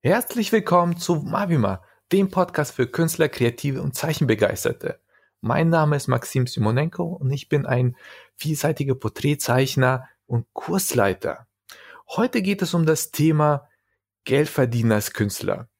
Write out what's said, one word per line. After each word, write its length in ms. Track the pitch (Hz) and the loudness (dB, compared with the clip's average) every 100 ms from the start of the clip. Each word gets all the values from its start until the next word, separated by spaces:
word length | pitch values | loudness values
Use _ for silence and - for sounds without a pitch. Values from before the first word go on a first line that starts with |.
| 123 | 2
Herzlich 460 | 202 - 247 202 | 0 0 -4 0
willkommen 460 | 220 - 175 175 170 | 0 4 2 2 -2
zu 160 | - | -2
Mavima, 680 | 170 - - 202 160 101 95 _ _ _ | -2 0 -4 0 2 2 -2 _ _ _
dem 180 | 196 190 | 0 2
Podcast 440 | - 107 - 147 | 0 -2 0 -4
für 120 | - 123 | -2 -4
Künstler, 440 | - 165 - 151 | 0 -2 2 -2
Kreative 500 | - 120 120 143 131 | 2 0 0 -6 -4
und 140 | 131 | -6
Zeichenbegeisterte. 1040 | - 156 156 135 107 104 107 - - - - _ _ _ _ | -4 -4 0 2 4 2 0 -4 -4 -8 -10 _ _ _ _
Mein 300 | 107 131 165 | -2 2 2
Name 260 | 165 151 143 | 4 2 0
ist 120 | - | 0
Maxim 380 | 120 - 135 123 | -2 -2 -2 -2
Simonenko 580 | - 107 120 156 - | 0 0 0 -2 -4
und 260 | 170 175 135 | -8 -4 -4
ich 180 | 139 - | -4 -2
bin 160 | 151 | -2
ein 320 | 139 123 127 123 - - - - | 0 0 0 -2 -18 -20 -20 -10
vielseitiger 600 | 156 151 151 156 139 127 | -6 -2 -2 0 -2 -2
Porträtzeichner 1080 | 110 - 147 147 - 123 135 - 127 131 127 _ _ | -4 -2 -2 -2 0 2 2 2 2 0 -6 _ _
und 180 | 120 - | -4 -4
Kursleiter. 960 | - - 185 - 120 98 92 - - - _ _ - - - _ | -12 -4 -2 0 2 2 0 -6 -8 -14 _ _ -20 -20 -20 _
Heute 360 | - 240 247 | -2 0 0
geht 180 | 190 196 | -2 -2
es 140 | 180 | -2
um 100 | 175 | 0
das 280 | 160 156 - | 2 0 -2
Thema 540 | - 156 156 151 143 - _ _ _ _ _ | 0 2 4 2 2 -4 _ _ _ _ _
Geldverdienen 680 | - 131 151 - 127 117 117 | -2 0 0 0 0 2 2
als 220 | 107 - | 2 0
Künstler. 560 | - 104 - 98 95 120 _ | -2 -4 -2 -6 -6 -8 _